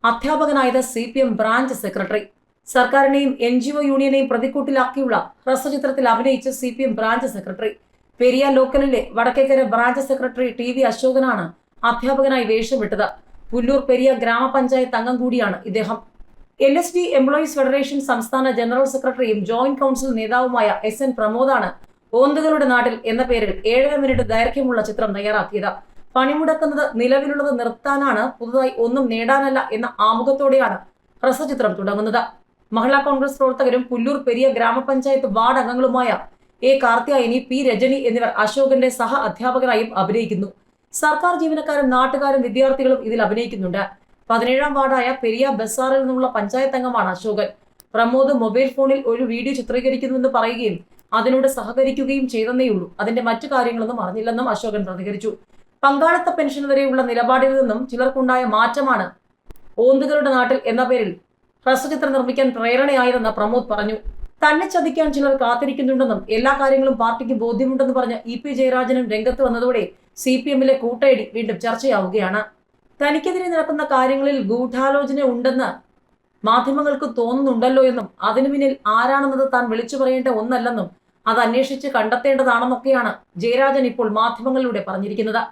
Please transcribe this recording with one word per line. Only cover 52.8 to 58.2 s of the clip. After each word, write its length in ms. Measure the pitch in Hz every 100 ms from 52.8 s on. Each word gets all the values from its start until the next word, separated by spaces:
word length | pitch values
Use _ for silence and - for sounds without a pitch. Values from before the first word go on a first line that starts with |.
| 175 -
അതിന്റെ 200 | 208 233 233
മറ്റു 200 | 233 277
കാര്യങ്ങളൊന്നും 480 | 269 240 233 220 240
അറിഞ്ഞില്ലെന്നും 440 | 180 202 226 233 254
അശോകൻ 280 | 208 226 208 190
പ്രതികരിച്ചു. 440 | 185 190 202 214 - _ - _ _
പങ്കാളിത്ത 460 | 285 285 320 349 349 349
പെൻഷൻ 260 | 285 277 277
വരെയുള്ള 320 | 277 277 262 240
നിലപാടിൽ 420 | 240 233 254 269 269
നിന്നും 220 | 254 220 262
ചിലർക്കുണ്ടായ 520 | 240 254 262